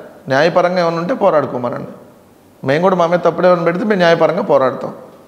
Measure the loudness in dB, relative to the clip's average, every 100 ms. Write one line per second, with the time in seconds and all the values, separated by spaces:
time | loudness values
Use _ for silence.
0 | -18 -14 -4 0 2 2 0 0 -2 -2
1 | -4 0 2 2 0 -4 -6 -8 -12 -16
2 | -20 -20 _ _ _ _ -2 0 2 2
3 | 0 2 0 2 2 2 0 -2 -2 2
4 | 2 4 2 0 2 2 2 -2 -10 -12
5 | -18 -20